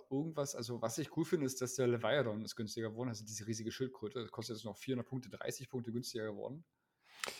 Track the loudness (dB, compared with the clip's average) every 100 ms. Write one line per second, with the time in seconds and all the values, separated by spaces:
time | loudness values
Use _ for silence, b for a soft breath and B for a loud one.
0 | -2 0 0 0 -2 -2 -4 0 0 0
1 | 0 2 4 4 4 2 0 4 6 6
2 | 6 6 4 2 -4 -4 -4 -2 -2 0
3 | -2 -2 -6 -6 -2 0 0 0 -2 -2
4 | -4 -2 -4 -4 -4 -4 -6 -6 0 0
5 | 0 -4 -6 -4 -4 -4 -4 -4 0 -2
6 | -2 -2 -2 -2 -6 -6 -12 _ B B
7 | B B B B